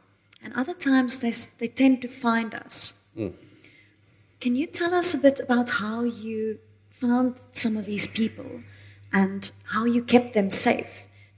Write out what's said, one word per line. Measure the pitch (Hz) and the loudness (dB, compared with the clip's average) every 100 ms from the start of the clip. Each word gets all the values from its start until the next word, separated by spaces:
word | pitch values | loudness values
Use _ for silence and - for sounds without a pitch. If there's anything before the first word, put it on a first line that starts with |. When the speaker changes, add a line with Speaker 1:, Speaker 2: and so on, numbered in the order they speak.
| _ _ _ _ | _ _ _ _
Speaker 1:
and | 220 | -10
other | 247 262 | -6 -6
times | 359 277 262 247 - | -4 2 2 2 -2
they, | 233 | -4
s-, | 226 - | -4 -6
they | - 233 | -8 -10
tend | - 269 262 | 2 4 4
to | 247 | 0
find | - 240 226 220 | -4 0 0 -2
us. | - - - - - _ 110 | -8 -6 -4 -4 -8 _ -8
Speaker 2:
Mm. | 98 - - - - - _ _ _ _ _ _ | -8 -8 -20 -20 -20 -20 _ _ _ _ _ _
Speaker 1:
Can | 247 | -4
you | 247 349 | -2 -4
tell | - 349 | -4 0
us | 359 339 | 2 2
a | 277 | 4
bit | 277 269 | 4 4
about | - 247 240 | 0 0 0
how | - 208 226 | -2 -4 -2
you | 240 202 220 220 220 208 - _ _ | -4 -4 -8 -4 -4 -6 -12 _ _
found | - 240 247 254 240 - | -4 0 2 2 -2 -6
some | - 226 214 | -2 0 -2
of | |
these | 196 208 - | -4 -2 -2
people | - 220 - - - - - - - - | 0 -4 -4 -14 -16 -18 -20 -20 -20 -2
and | 196 190 196 - - | 2 2 0 -8 -10
how | - 214 | -8 -2
you | 233 240 | 0 0
kept | 233 240 240 | 4 4 4
them | 214 190 | 0 2
safe? | - 247 - - - - - - | 2 2 0 -4 -16 -20 -20 -20